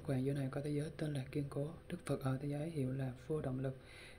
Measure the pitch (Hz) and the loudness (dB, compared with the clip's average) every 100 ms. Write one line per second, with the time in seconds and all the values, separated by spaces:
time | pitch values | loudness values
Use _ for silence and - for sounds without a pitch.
0 | - 135 131 139 135 143 147 147 151 - | 2 4 4 2 2 0 2 2 0 0
1 | 151 147 127 151 143 - 147 175 - 175 | 0 0 0 0 0 0 -2 -4 -6 -4
2 | - 139 135 131 143 143 156 160 127 131 | 0 2 2 2 0 0 0 0 0 2
3 | 135 123 - 156 139 131 135 131 - - | -2 -2 -2 0 2 0 0 -2 -8 -14
4 | - | -14